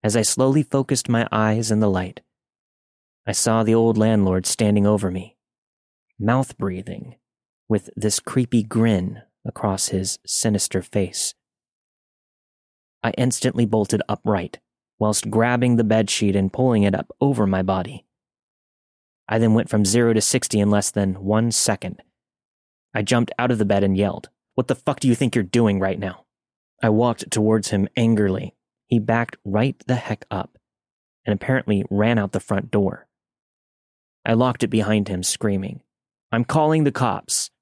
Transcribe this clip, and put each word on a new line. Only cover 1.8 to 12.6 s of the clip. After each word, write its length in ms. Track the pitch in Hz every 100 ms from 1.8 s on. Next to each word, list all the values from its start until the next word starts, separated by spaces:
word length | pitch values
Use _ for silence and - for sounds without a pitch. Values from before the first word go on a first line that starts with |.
the 100 | 107
light, 300 | 92 92 - _ _ _ _ _ _ _ _ _ _ -
I 60 |
saw 300 | 95 - 113
the 120 | 110
old 240 | 113 117 107
landlord 480 | 110 107 95 92 92
standing 400 | - 107 104 101
over 240 | 107 98
me, 260 | 90 92 _ _ _ _ _ _ _ _ _
mouth 380 | 110 123 135 -
breathing, 580 | 98 90 101 - 127 - _ _ _ _ _
with 220 | 107 - -
this 240 | 110 -
creepy 420 | - - 120 120
grin 600 | 107 113 113 101 90 110 - _
across 440 | - - 104 95 -
his 300 | 95 92 - -
sinister 560 | - 113 104 - 98
face. 520 | - 104 92 - - - _ _ _ _ _ _ _ _ _ _ _ _